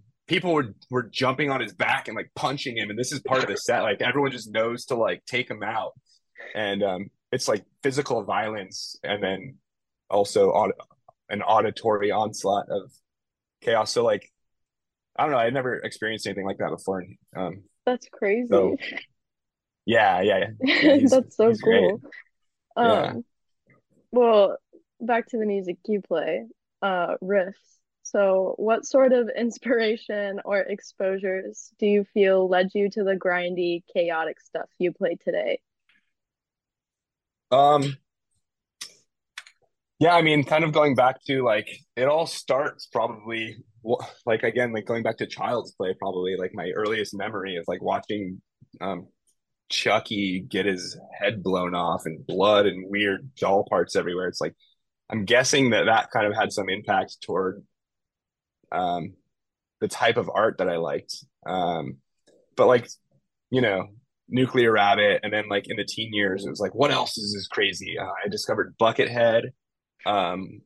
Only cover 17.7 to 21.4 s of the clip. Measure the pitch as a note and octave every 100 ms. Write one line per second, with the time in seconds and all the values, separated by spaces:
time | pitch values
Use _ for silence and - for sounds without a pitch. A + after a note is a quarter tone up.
17.7 | _ - B3 - - G3+ A3 A#3+ F#3 F#3+
18.7 | - - - - _ _ _ _ _ _
19.7 | _ - A2+ G#2 F2+ G2+ F#2+ G#2 A2 C4+
20.7 | - D4+ C#4 B3+ C4 B3+ -